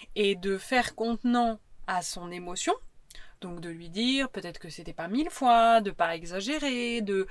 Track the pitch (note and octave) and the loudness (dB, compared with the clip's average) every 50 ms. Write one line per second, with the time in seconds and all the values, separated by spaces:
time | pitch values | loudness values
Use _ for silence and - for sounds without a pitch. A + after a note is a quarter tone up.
0 | - - - - G#3 G3 G3+ F3+ F3+ G3 G3 F#3+ - - B3+ B3 A#3+ - - - | -18 -10 -2 0 2 2 2 0 -2 -4 -4 -4 -2 2 2 2 2 2 -2 -2
1 | A3 A#3 A#3 - - A#3+ A#3+ A#3+ A#3+ A3+ - G#3+ - _ - - - - F#3 F3+ | -2 -2 -2 0 2 2 4 4 4 2 0 -4 -10 _ -14 -12 -6 -4 -2 -2
2 | F3 - - F#3 F3 F3 F3 F3 F3 F3 F#3 - - E4 A4 A4+ - - - - | -2 -4 -8 -8 -8 -10 -10 -10 -10 -8 -8 -4 0 0 0 0 -2 -12 -18 -20
3 | - _ - - - - - _ - F3+ F3 F3 E3 E3+ E3 E3 E3+ E3 E3 G3 | -20 _ -16 -16 -16 -16 -16 _ -10 -10 -10 -8 -10 -10 -10 -12 -12 -8 -4 0
4 | A#3 B3+ C4 C#4 C4+ B3+ - G3 F3+ F3 E3+ - - E3 D3+ - E3 - - - | 0 2 2 2 0 -2 -4 -8 -10 -8 -12 -12 -14 -14 -14 -12 -12 -12 -10 -8
5 | E3 E3+ G3+ C4 D#4 - - - C4+ B3 A#3 A#3 A3+ A#3 A3+ A3+ G#3+ G3 F3 - | -6 -4 -2 -2 -2 -2 -2 2 6 6 8 8 8 8 8 6 4 2 0 0
6 | E3+ E3 E3+ E3 E3+ E3+ F3 G3 G3 A#3 D4+ D#4 D4+ C#4 B3+ A#3+ A#3+ A#3+ A#3 A#3 | 0 0 0 -4 -6 -6 -6 -6 -4 -2 -2 -2 -2 -2 -2 -2 -2 -2 -2 -2
7 | G#3+ G3 G3 F#3+ F#3+ G3 | -2 0 0 0 0 -2